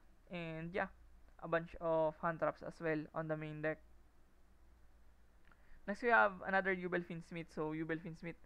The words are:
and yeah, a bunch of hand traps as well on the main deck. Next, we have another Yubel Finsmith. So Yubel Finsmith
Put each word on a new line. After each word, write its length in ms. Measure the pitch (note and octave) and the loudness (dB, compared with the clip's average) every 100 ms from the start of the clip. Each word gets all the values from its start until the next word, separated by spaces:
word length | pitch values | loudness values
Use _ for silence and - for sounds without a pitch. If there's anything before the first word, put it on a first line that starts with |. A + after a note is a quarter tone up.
| - - - | -20 -20 -12
and 420 | F3+ E3 D#3+ E3 | -8 -6 -6 -4
yeah, 140 | G3 F#3+ - - - - - | -2 -4 -6 -20 -20 -20 -14
a 40 | E3 | 0
bunch 280 | E3 E3+ - | 0 0 -4
of 340 | E3 D#3+ D#3 D#3 | 2 4 2 0
hand 180 | E3+ D#3+ | -4 0
traps 240 | D3+ - | 0 0
as 100 | - - | -10 -4
well 220 | E3 D#3 D3+ D#3+ | -2 0 -2 -6
on 120 | D#3 | -2
the 100 | D#3 | -4
main 240 | D3+ D3+ | -4 -4
deck. 180 | D#3 D3+ - - - - - - - - - - - - - - - - - - - - - | -2 -4 -10 -20 -20 -20 -20 -20 -20 -20 -20 -20 -20 -20 -20 -20 -20 -20 -20 -20 -18 -12 -6
Next, 140 | G#3 | 0
we 60 | A#3+ | 6
have 240 | A3+ G#3 F#3 - | 8 8 4 2
another 300 | F#3+ F#3+ F#3 | 2 4 0
Yubel 280 | F3+ F3 F3 | 2 0 -2
Finsmith. 420 | E3 - E3+ E3 | -8 -8 -10 -8
So 180 | - D#3 | -4 -2
Yubel 280 | D#3 D#3+ D#3+ | -2 -2 -4
Finsmith 340 | E3 D#3+ E3+ - | -4 -10 -10 -12